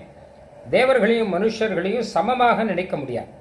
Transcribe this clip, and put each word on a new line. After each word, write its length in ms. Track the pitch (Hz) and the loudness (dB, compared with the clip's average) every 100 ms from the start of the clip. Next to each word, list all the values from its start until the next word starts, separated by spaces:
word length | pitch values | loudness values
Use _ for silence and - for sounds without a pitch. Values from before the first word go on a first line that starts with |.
| - - - - - - - | -14 -20 -20 -20 -20 -20 -2
தேவர்களையும் 640 | 180 262 262 208 233 214 | 2 4 4 2 2 0
மனுஷர்களையும் 760 | 175 214 - 220 170 185 233 220 | 0 0 0 -2 -2 -2 -2 -2
சமமாக 540 | - 208 247 240 196 | -2 0 2 2 2
நினைக்க 300 | 220 175 185 165 | 0 -2 -4 -6
முடியாது. 340 | 127 117 - - | -6 -8 -10 -18